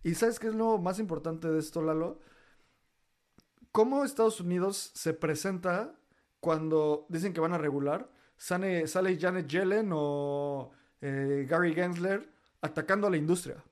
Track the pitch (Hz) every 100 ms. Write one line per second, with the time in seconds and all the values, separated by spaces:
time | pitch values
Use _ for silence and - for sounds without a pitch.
0 | 165 165 226 233 226 220 226 220 175 190
1 | 214 165 165 165 165 160 156 170 160 156
2 | 170 - - - _ _ _ _ _ _
3 | _ _ _ _ _ _ - - 226 277
4 | 277 277 226 214 175 180 190 202 - -
5 | 165 160 165 156 196 190 180 180 254 -
6 | _ _ _ _ 165 160 160 156 151 151
7 | 151 165 196 170 160 170 151 143 139 165
8 | 254 _ _ _ - 180 190 180 160 185
9 | 190 175 180 185 147 160 190 208 214 160
10 | 147 143 143 143 143 139 123 - _ _
11 | 143 135 139 139 135 165 175 160 180 175
12 | 180 196 294 _ _ _ 160 156 156 196
13 | 202 170 151 180 139 - -